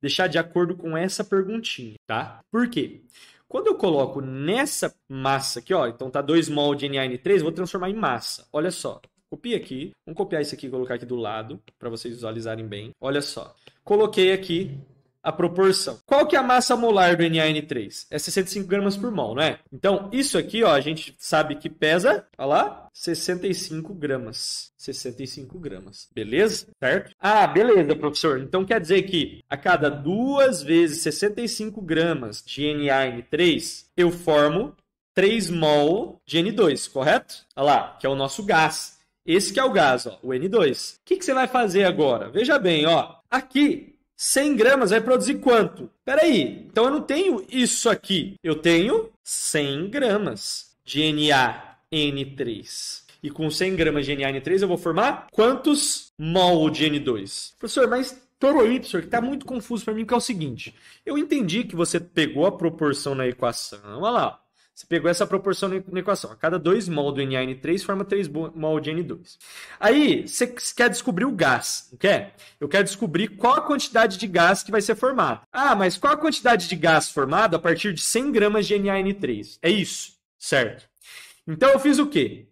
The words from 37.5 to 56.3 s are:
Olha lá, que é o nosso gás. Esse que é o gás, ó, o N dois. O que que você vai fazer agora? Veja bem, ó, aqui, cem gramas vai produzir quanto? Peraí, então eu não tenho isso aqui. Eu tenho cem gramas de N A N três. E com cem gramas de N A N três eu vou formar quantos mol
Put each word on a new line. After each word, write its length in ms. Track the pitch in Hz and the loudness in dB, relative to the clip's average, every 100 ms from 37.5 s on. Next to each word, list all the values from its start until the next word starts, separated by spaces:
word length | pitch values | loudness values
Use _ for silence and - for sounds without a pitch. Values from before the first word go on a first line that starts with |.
| - | -2
Olha 80 | |
lá, 320 | 143 131 - - | 4 4 2 -4
que 80 | 135 | -4
é 40 | |
o 40 | |
nosso 300 | 135 135 - | -2 -4 -6
gás. 540 | 202 170 156 - - _ _ _ | 0 2 2 -2 -10 _ _ _
Esse 300 | - 170 196 | 2 2 2
que 40 | 202 | 0
é 60 | |
o 80 | 262 | 2
gás, 340 | 190 147 127 120 | 4 4 2 -2
ó, 120 | 98 | -10
o 120 | 123 | -6
N 120 | 127 175 | -4 0
dois. 480 | 220 156 117 - - | 4 4 2 -8 -14
O 60 | _ | _
que 100 | 381 | -2
que 80 | |
você 80 | - | 0
vai 160 | 262 254 | 0 2
fazer 360 | 254 226 180 | 2 2 4
agora? 440 | 190 160 147 113 95 | 2 4 2 2 -2
Veja 300 | 180 254 285 | -2 2 2
bem, 260 | 185 160 | 4 2
ó, 300 | 151 165 - - _ | 4 4 2 -8 _
aqui, 640 | 262 262 269 294 - - _ _ | -4 0 2 2 2 -8 _ _
cem 400 | _ - 262 294 | _ -2 0 2
gramas 360 | 262 220 269 214 | 4 4 6 4
vai 100 | 220 | 2
produzir 360 | 220 254 - 285 | 4 2 2 0
quanto? 540 | 269 233 180 - 123 _ | 4 4 4 -2 -18 _
Peraí, 600 | - 277 330 233 123 - - | -2 4 4 4 0 -6 -4
então 140 | - | 2
eu 60 | 247 | 2
não 100 | 294 | 0
tenho 440 | - 285 392 240 185 | -2 0 0 0 -2
isso 400 | 254 247 - 233 | -2 0 2 0
aqui. 460 | 202 - 185 135 - | 0 -2 -4 -4 -8
Eu 100 | 160 | -4
tenho 540 | 156 170 165 202 440 440 _ | 0 4 4 4 0 -2 _
cem 640 | - - - 156 143 139 190 | -10 -8 -4 -2 -2 -4 -6
gramas 880 | 226 247 202 190 104 - - - _ | -2 0 0 -2 -6 -10 -10 -12 _
de 160 | - 139 | -8 -2
N 320 | 156 151 151 | 0 2 4
A 440 | 139 123 107 - - _ | 4 2 -2 -14 -20 _
N 340 | 156 147 139 135 135 | -2 -2 -2 -8 -6
três. 680 | 123 104 95 - - - _ _ | -6 -6 -12 -12 -12 -14 _ _
E 80 | 151 | -14
com 200 | 147 160 | -6 -4
cem 240 | 151 185 | -2 -2
gramas 300 | 185 160 147 | 0 0 0
de 80 | 135 | -2
N 120 | 143 | -4
A 60 | 135 | -4
N 100 | 135 | -4
três 180 | 143 190 | -2 0
eu 80 | 196 | 0
vou 80 | 175 | -2
formar 500 | 170 165 240 285 - | -2 0 0 -2 -6
quantos 800 | - 226 262 311 294 - - - _ | 2 2 4 2 2 0 -4 -8 _
mol 500 | 156 | -2